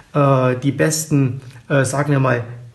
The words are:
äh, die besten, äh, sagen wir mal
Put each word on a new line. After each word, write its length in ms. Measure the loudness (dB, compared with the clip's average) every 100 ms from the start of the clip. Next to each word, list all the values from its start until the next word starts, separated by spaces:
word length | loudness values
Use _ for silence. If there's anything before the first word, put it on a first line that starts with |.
| -6
äh, 440 | 0 2 4 2 0
die 160 | -2
besten, 680 | 0 0 -2 0 0 0 -2 -12 -18 -2
äh, 160 | 0
sagen 260 | 0 -2 0
wir 100 | 2
mal 220 | 2 0 -4 -12 -20